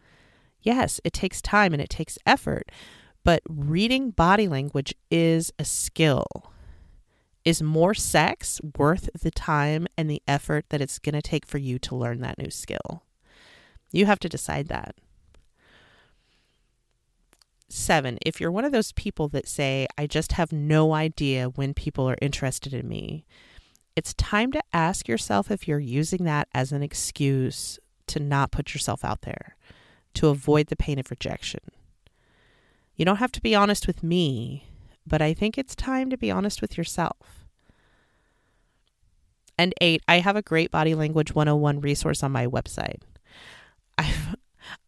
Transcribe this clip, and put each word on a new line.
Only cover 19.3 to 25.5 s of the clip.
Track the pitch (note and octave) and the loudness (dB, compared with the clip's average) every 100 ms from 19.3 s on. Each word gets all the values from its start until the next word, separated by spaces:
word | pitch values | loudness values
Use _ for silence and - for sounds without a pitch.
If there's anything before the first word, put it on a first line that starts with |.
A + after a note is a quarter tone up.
| C#3+ - | -2 -4
say, | - C#3 C3+ C3 - | -2 0 0 -2 -4
"I | D3 | -2
just | D3+ D#3+ | -2 -2
have | - D#3+ | 0 0
no | D#3 D3 D#3 D#3 | -2 2 4 4
idea | D#3 D#3+ - C#3+ C3 B2+ | 2 0 0 0 0 -2
when | B2+ C#3 | -4 -4
people | C#3 - - C3 | -4 -6 -2 0
are | B2+ | 0
interested | C#3+ - C3+ - C#3 | -2 -2 -4 -4 -8
in | B2+ A#2+ | -8 -6
me," | A2 G#1 D#3 - _ - - _ _ _ - | -8 -8 -12 -14 _ -20 -20 _ _ _ -8
it's | - | -4
time | - - G#3 B3 | -4 0 0 0
to | D4+ - | -2 -2
ask | E3+ D#3+ F#3+ - | 0 0 0 -2
yourself | A3+ - G3+ - | -4 0 0 0